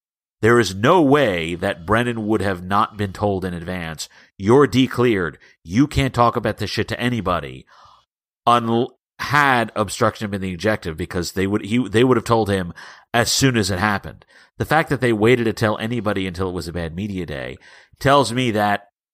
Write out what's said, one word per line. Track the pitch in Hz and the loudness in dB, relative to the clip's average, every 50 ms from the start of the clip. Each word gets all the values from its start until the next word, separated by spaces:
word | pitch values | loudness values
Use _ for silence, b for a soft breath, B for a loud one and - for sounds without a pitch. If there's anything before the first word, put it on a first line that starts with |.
| _ _ _ _ _ _ _ _ | _ _ _ _ _ _ _ _
There | - 110 120 120 | 4 4 6 6
is | 113 95 92 | 4 2 -2
no | 95 104 135 180 185 | 0 2 4 6 6
way | 156 135 139 147 139 110 90 85 80 82 87 | 6 6 4 4 4 2 0 -2 -4 -4 -4
that | 85 92 101 95 82 82 | -2 -2 -4 -4 -4 -2
Brennan | 85 104 113 120 120 117 113 107 | 0 0 0 0 -2 -4 -4 -2
would | 104 110 104 | -2 0 0
have | 98 101 95 87 90 | 0 -2 -4 -4 -4
not | 92 98 104 107 - - | -2 0 0 0 -2 -2
been | 104 104 98 | -6 -6 -6
told | 87 - 107 104 98 92 87 | -4 -2 -2 -2 0 -2 -4
in | 92 87 | -6 -8
advance, | 82 82 87 90 90 85 82 78 76 - b b b b b b | -8 -8 -8 -8 -8 -8 -10 -10 -12 -14 b b b b b b
"You're | - 95 101 120 143 143 | -2 2 6 6 6 6
decleared. | 117 - 127 131 - - 120 123 127 110 95 87 78 71 b b b b b | 6 4 2 0 2 2 2 2 2 2 2 0 -4 -6 b b b b b
You | - 80 90 117 147 | -12 -2 0 2 2
can't | - - 139 139 127 | 2 2 0 -2 0
talk | - 120 120 117 - | 2 2 2 2 2
about | 123 107 110 104 | 0 -2 -2 -2
this | - 107 95 | -4 -6 -4
shit | - - 98 - | -2 -4 -4 -4
to | - - | -4 -4
anybody," | 117 123 123 113 90 92 90 82 73 65 64 65 - b b b b b b b b b _ _ _ _ _ _ _ | -4 -4 -4 -2 -2 -2 -2 -2 -4 -8 -12 -16 -20 b b b b b b b b b _ _ _ _ _ _ _
un-, | 120 120 120 117 113 117 117 127 - - _ _ _ _ - | 2 4 4 2 2 0 0 0 -2 -6 _ _ _ _ -12
had | - - 135 147 143 139 131 120 113 107 - | -6 0 2 2 4 4 2 2 0 -2 -2
obstruction | 104 107 92 - - 120 107 - - 113 101 | -4 -4 -4 -2 0 0 0 0 -4 -6 -8
been | 101 95 | -6 -6
the | 95 95 | -6 -6
objective, | 92 80 87 110 107 101 - 90 78 | -6 -2 -2 -2 -2 -2 -4 -8 -8
because | 78 87 - - 92 85 - | -6 -8 -6 -4 -6 -6 -4
they | - 95 95 | -4 -2 -2
would, | 98 101 107 - | 0 -2 -2 -2
he, | 104 110 123 123 98 | -2 -2 -2 -2 0
they | 101 110 | 2 4
would | 127 131 127 | 4 4 4
have | 113 107 | 2 2
told | - 117 113 110 98 | 0 0 0 0 0
him | 104 95 90 87 B B B B B B B B - | -2 -2 -4 -6 B B B B B B B B -2
as | 120 113 - | 0 0 0
soon | - - 135 135 123 | 0 2 2 2 2
as | 113 101 90 | 2 0 0
it | 98 90 | -2 -2
happened. | 101 104 101 98 - - 50 - _ b b b b b b - | -2 -2 -2 -4 -6 -12 -16 -18 _ b b b b b b -8
The | - | -2
fact | - 147 156 160 - | 0 0 0 0 0
that | 143 117 | -2 0
they | 127 120 | 0 0
waited | 113 104 107 117 127 117 117 | 2 4 4 4 4 4 2
to | 110 | -2
tell | 98 - 117 107 107 - | -2 0 0 0 0 -2
anybody | 110 113 123 120 98 107 101 98 95 | -4 -6 -6 -4 -4 -4 -4 -2 -4
until | 92 85 87 95 92 | -4 -4 -4 -6 -4
it | 87 | -4
was | 90 76 | -6 -8
a | 85 | -8
bad | 80 87 85 80 80 | -8 -8 -8 -6 -6
media | 90 101 107 98 92 87 | -8 -8 -6 -6 -8 -8
day | 73 76 67 64 64 67 b b b b b b b b _ | -8 -8 -10 -10 -12 -14 b b b b b b b b _
tells | - 131 139 143 131 101 | 2 4 4 4 4 2
me | 117 127 127 120 | 0 -2 -2 0
that, | 101 107 104 104 101 101 - _ _ _ _ _ | 0 0 0 0 0 -2 -6 _ _ _ _ _